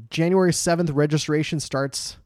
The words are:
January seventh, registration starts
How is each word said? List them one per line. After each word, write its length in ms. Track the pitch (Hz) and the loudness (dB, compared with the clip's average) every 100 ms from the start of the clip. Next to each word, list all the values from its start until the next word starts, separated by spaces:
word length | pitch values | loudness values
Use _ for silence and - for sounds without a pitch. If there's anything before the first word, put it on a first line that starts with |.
| 113 | -8
January 440 | - 170 185 185 | -2 2 4 4
seventh, 360 | - - 170 170 | 2 0 0 2
registration 680 | 139 147 151 - 151 147 156 | 2 2 0 0 -2 -2 -4
starts 560 | - 135 139 - - - | -4 -4 -4 -6 -10 -14